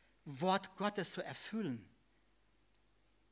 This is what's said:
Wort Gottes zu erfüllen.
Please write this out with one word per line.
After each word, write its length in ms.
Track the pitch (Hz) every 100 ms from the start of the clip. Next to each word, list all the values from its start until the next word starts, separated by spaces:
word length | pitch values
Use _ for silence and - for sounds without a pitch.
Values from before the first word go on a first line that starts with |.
| - _
Wort 520 | 160 135 180 190 - -
Gottes 360 | 208 208 175
zu 100 | -
erfüllen. 680 | - 135 - 220 185 117 - - _ _ _ _ _ _ _ _ _ _ _ _ _